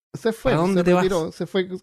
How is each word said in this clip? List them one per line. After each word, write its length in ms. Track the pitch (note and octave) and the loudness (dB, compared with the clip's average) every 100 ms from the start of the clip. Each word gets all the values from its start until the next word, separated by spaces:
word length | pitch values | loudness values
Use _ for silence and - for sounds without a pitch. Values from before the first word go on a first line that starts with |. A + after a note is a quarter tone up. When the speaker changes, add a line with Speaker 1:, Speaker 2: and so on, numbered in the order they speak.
| _ | _
Speaker 1:
Se 180 | - - | -6 -4
fue, 220 | A3 C4 | -2 0
Speaker 2:
¿A 20 | F3 | 2
dónde 260 | F3 F#3+ | 2 2
Speaker 1:
se 40 | F3 | 4
Speaker 2:
te 80 | |
vas? 100 | F3+ | 4
Speaker 1:
retiró, 280 | F#3 F#3 D#3+ | 2 0 -2
se 140 | - E3+ | -6 -4
fue 220 | G3 F#3+ F#3 | -4 -4 -6